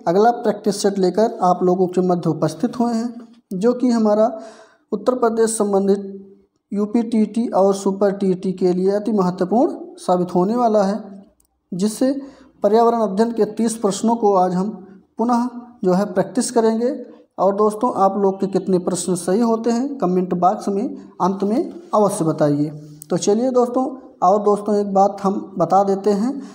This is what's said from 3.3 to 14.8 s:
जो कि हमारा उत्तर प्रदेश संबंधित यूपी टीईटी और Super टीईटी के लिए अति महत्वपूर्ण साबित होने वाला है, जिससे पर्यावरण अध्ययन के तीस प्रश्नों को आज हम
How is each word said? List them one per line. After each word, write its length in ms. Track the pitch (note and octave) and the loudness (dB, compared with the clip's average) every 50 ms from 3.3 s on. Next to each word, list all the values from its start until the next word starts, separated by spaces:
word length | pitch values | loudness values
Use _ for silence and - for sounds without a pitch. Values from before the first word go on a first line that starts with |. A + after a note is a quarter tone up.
| - _ _ _ G3 | -20 _ _ _ -6
जो 200 | F3+ G3+ A#3+ B3 | 0 0 0 2
कि 160 | B3 - B3 | 2 0 2
हमारा 500 | A#3 A#3 A3 G#3 G#3 G#3+ A3 B3 - - - - - - - _ _ _ _ _ | 2 2 4 4 4 4 2 2 0 -6 -14 -16 -20 -20 -20 _ _ _ _ _
उत्तर 240 | G#3+ - - C4 B3+ | -8 -2 0 0 0
प्रदेश 420 | B3+ B3 A3+ A3 A3+ A3+ A3 A3 | 2 0 0 2 2 2 0 2
संबंधित 680 | - G#3 G#3 G3+ G3 G3 G3 G3+ G3+ G3 G3 G3 G3 G3 - - _ _ _ _ _ _ _ G#3 | 0 0 2 2 2 4 2 2 0 -2 -8 -12 -14 -18 -20 -20 _ _ _ _ _ _ _ -4
यूपी 300 | G3 G#3 G#3 G#3 A#3 A3+ | -4 -2 0 0 0 0
टीईटी 440 | A#3 - A3 G#3+ G#3 - A3+ A#3 | 2 2 0 0 0 0 -4 -4
और 260 | - - F3+ F#3+ G3 G3 | 0 2 2 4 4 2
Super 380 | G3 - G3+ F#3+ G3 G#3 G3 | 0 -2 -2 0 2 0 0
टीईटी 420 | F#3+ G3 G3+ F#3+ F3+ F3+ - F#3+ F3+ | 0 0 -2 -2 -2 -2 -4 -6 -4
के 200 | F#3 F#3+ F3+ F3+ | 0 0 0 0
लिए 180 | F#3 F#3 F#3+ | 2 0 0
अति 200 | G3+ G#3 G#3 B3 | 0 0 -2 0
महत्वपूर्ण 640 | G#3+ G3+ F3+ F3+ F3+ - F#3 F3+ G3+ A#3 D4 G4 - - - - - | 0 2 2 0 0 -2 -2 0 2 2 2 0 -2 -8 -14 -18 -18
साबित 380 | - - - F3+ F3+ F3+ F3 - | -8 -2 0 0 0 0 0 0
होने 200 | F3+ F3+ G3+ A3+ | 0 0 2 0
वाला 280 | B3 B3 A3+ G#3+ G#3+ G3 | 0 0 2 2 2 2
है, 420 | G3 G3+ A3 - - - - - _ _ _ _ _ _ _ _ _ G3 | 0 -2 -6 -8 -14 -18 -20 -20 _ _ _ _ _ _ _ _ _ -6
जिससे 480 | E3+ G3 G#3+ G#3+ - C4 C4 C#4+ C#4 - - - - - - _ _ - | -2 -2 -2 0 0 0 0 0 -2 -8 -12 -20 -20 -20 -20 _ _ 0
पर्यावरण 360 | G3+ G#3 A#3 A#3 A#3 A#3 A#3 | 2 4 4 4 4 2 2
अध्ययन 320 | A3 G3+ F#3+ G3+ A3+ A#3 | -2 -2 0 0 0 0
के 140 | A#3 A3 G#3 | 0 0 -2
तीस 300 | G#3 - - A3+ A#3 A3 | -2 0 -2 -2 -2 -2
प्रश्नों 400 | - - G3 F#3 - - A3 A#3 | -2 -2 -2 -2 0 0 0 0
को 180 | A3+ G#3 G3+ G3 | 2 2 2 4
आज 200 | F#3 F#3 F#3 F3+ | 4 2 2 0
हम 340 | F3+ F#3+ G#3+ - - | -2 -2 -4 -6 -10